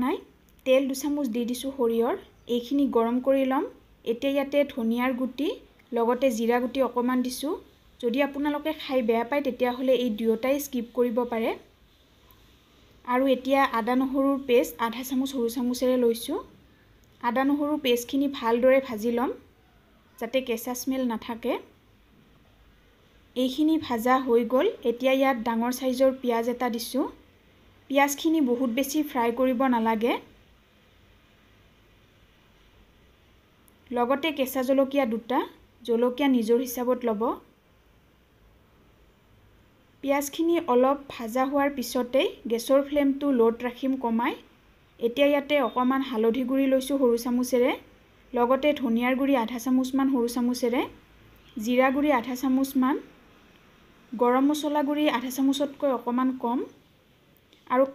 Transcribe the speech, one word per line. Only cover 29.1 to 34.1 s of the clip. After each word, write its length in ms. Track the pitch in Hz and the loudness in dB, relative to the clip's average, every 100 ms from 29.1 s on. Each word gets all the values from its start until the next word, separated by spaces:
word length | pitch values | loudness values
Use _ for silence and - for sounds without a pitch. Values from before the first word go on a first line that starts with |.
ফ্ৰাই 260 | 262 233 233 | -2 -2 0
কৰিব 240 | 262 240 269 240 | 0 2 2 2
নালাগে। 420 | 226 226 233 403 - _ _ _ _ _ _ _ _ _ _ _ _ _ _ _ _ _ _ _ _ _ _ _ _ _ - _ _ _ _ _ _ _ _ _ - | 0 0 0 -2 -6 _ _ _ _ _ _ _ _ _ _ _ _ _ _ _ _ _ _ _ _ _ _ _ _ _ -20 _ _ _ _ _ _ _ _ _ -6
লগতে 440 | 240 240 | -2 0